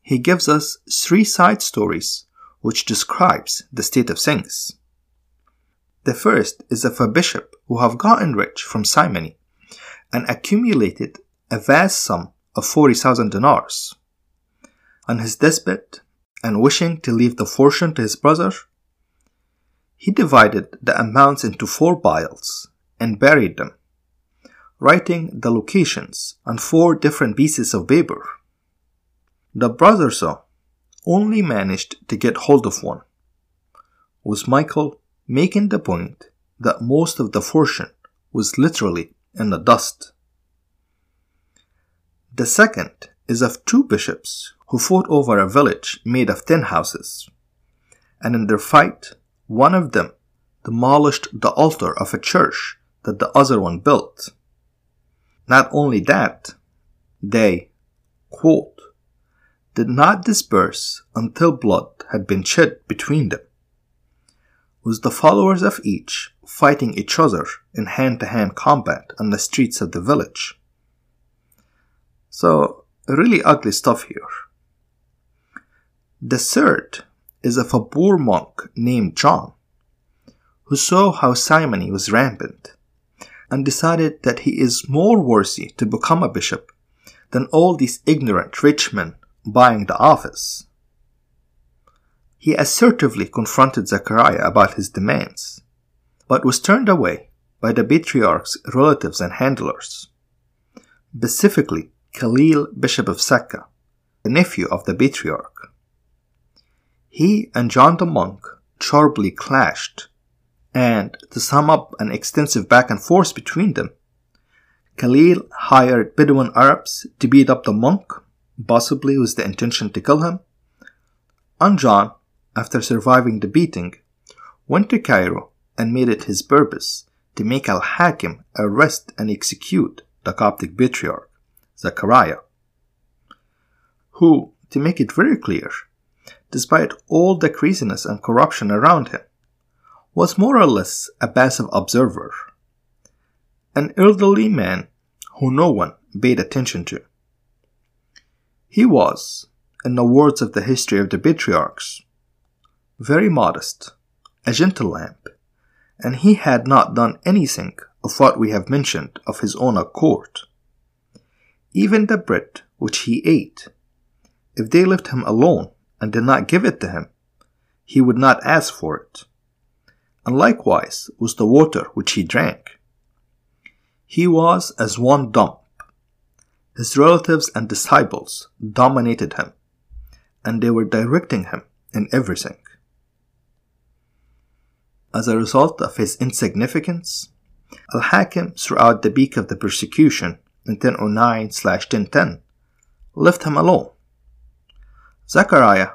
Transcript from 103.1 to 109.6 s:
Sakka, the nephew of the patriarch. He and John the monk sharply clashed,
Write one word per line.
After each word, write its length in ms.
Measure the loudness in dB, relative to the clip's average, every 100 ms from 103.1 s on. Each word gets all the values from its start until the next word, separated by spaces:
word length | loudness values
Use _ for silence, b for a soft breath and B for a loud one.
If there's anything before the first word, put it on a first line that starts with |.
| -4
Sakka, 500 | 0 0 -2 -12 -16 _ _ _ _ _
the 80 | -2
nephew 380 | 0 0 -2 -6
of 160 | -6
the 100 | -6
patriarch. 800 | -2 -2 -2 -8 -8 -12 -20 -20 _ _ _ _ _ _ _ _ _ _ _ _ _ _
He 420 | -2 2 2 -2
and 160 | -4 -2
John 280 | 4 4 4
the 80 | -2
monk 340 | -2 -4 -8 -20 -20 _ _
sharply 500 | 0 4 4 2 -4
clashed, 800 | -6 -2 0